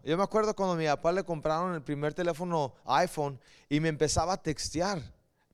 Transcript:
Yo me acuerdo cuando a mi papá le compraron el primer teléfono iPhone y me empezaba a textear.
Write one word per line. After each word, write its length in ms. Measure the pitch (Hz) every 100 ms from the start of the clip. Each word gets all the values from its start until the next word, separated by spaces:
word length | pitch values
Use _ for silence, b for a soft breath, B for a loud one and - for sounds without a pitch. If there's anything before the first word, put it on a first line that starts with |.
Yo 140 | 135 170
me 60 |
acuerdo 300 | 196 220 214
cuando 200 | 208 190
a 40 | 170
mi 80 | 156
papá 280 | 143 165
le 100 | 185
compraron 500 | 175 156 156 156 185
el 80 | 170
primer 320 | 135 143 147
teléfono 600 | 151 170 156 180 165 135 b 110
iPhone 540 | 139 175 - 143 131 b b b
y 100 | 147
me 80 | 160
empezaba 460 | 147 151 - 165
a 40 | 196
textear. 580 | 165 143 - 147 185 190 - - _ _ _